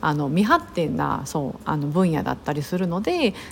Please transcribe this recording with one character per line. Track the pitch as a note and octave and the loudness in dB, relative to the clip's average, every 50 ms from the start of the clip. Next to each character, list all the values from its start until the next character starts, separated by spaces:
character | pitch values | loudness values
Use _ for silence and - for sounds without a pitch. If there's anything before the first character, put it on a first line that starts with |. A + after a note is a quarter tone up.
あ | - D#3 D3+ | 0 0 2
の、 | D3 D3 C3+ | 2 0 2
未 | D3 F3+ G3+ | 2 2 4
発 | G#3+ E4 E4+ - - - | 6 4 4 2 -2 -2
展 | F3+ E3 D3+ - | -2 -2 0 0
な、 | D3+ D3 C#3 - - C#3+ | 0 0 0 -2 -2 -4
そ | - - D#3+ C#3 B2+ - | -4 -4 -2 -2 -4 -6
う、 | - - | -6 -4
あ | - D#3 | -4 -2
の、 | D3+ C#3+ | -2 -2
分 | D3 D3 F3+ F#3+ F3 | 0 2 2 4 4
野 | D#3+ D3 - | 2 2 0
だ | C3 B2+ | -2 -4
っ | |
た | - - - C#3+ | -4 -4 -4 -4
り | D3+ | -4
す | C#3 - F3+ | -4 -4 -2
る | F3+ F#3+ | -2 -2
の | F3 E3 F#3 | -2 -2 -2
で、 | A3 - F4+ F4 D4 G#3 F#3+ - - - | -2 0 0 2 2 0 0 -4 -10 -10